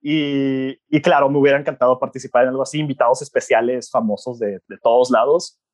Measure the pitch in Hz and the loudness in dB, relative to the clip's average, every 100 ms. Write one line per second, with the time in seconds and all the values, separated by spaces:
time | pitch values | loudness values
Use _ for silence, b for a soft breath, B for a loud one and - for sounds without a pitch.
0 | 147 156 147 139 135 131 131 135 _ 151 | -4 -4 -2 -2 -2 -2 -6 -10 _ 0
1 | 160 156 139 143 143 139 147 139 123 127 | 2 2 2 4 2 2 -2 0 2 2
2 | 135 135 127 123 127 131 131 151 151 135 | -2 -8 -2 0 0 0 -4 -4 -4 0
3 | 120 127 143 - - 117 120 127 117 131 | 0 0 -2 -6 0 0 2 -4 -4 -2
4 | 113 101 - 120 107 98 _ 98 120 120 | -2 -4 -6 -6 -6 -6 _ -4 2 2
5 | 123 120 123 160 - _ _ | 4 2 2 0 -2 _ _